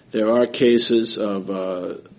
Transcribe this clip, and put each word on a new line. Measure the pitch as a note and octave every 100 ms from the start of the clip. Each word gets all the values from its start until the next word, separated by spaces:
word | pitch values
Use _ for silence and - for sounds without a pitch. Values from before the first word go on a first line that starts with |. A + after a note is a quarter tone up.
| _
there | A2+ G#2+
are | A#2 A#2+
cases | - B2 A#2+ - A#2 A2+ -
of, | G#2 G2 F#2+
uh, | F#2+ F#2 F2+ F2+ - -